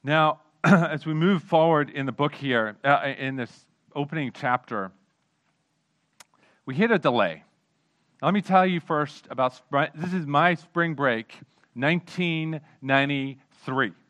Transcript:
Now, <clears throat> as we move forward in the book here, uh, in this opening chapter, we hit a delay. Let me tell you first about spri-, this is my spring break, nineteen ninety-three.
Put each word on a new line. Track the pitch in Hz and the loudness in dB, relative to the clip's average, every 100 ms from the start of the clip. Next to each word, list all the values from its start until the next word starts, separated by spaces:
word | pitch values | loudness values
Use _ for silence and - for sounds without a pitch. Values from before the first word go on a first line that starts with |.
Now, | 135 156 156 - _ | 0 2 2 -2 _
<clears throat> | _ | _
as | - 190 156 151 156 | 4 4 4 -4 -4
we | |
move | 156 175 185 | 0 2 0
forward | - 165 165 156 143 | 2 2 4 2 0
in | 143 135 | -4 -8
the | |
book | 123 147 - | -2 -4 -4
here, | 139 120 110 104 | -2 0 -2 -2
uh, | 139 135 139 - | 2 2 0 -6
in | 131 135 | -8 -8
this | 117 - _ _ _ 147 | -10 -12 _ _ _ -8
opening | 143 156 131 | -6 -6 -8
chapter, | - 131 123 - 110 95 _ _ _ _ _ _ _ _ _ _ _ _ _ - _ _ _ - | -6 -2 -2 -4 -8 -8 _ _ _ _ _ _ _ _ _ _ _ _ _ -20 _ _ _ -8
we | 139 | -2
hit | 226 | 2
a | 202 | 2
delay. | 143 120 95 80 _ _ _ _ _ _ _ _ | 2 2 0 -2 _ _ _ _ _ _ _ _
Let | 143 | -2
me | 202 | -2
tell | 180 185 185 | 2 4 4
you | 175 | -2
first | - 156 143 - _ | -2 -4 -4 -8 _
about | 131 127 | -2 -2
spri-, | - _ 139 151 | -2 _ -2 -2
this | 151 175 | -6 -6
is | 180 147 | -6 0
my | 143 175 165 | 2 2 0
spring | - 170 170 143 | -4 -2 -2 0
break, | 139 113 113 - - _ _ 120 | 0 0 -6 -20 -20 _ _ -2
nineteen | 139 170 - - 175 160 160 156 _ _ | 0 0 -4 -4 -4 -2 -6 -8 _ _
ninety-three. | 135 135 139 143 135 131 _ _ - 131 117 - | 0 2 2 -2 -6 -12 _ _ -6 -2 -2 -4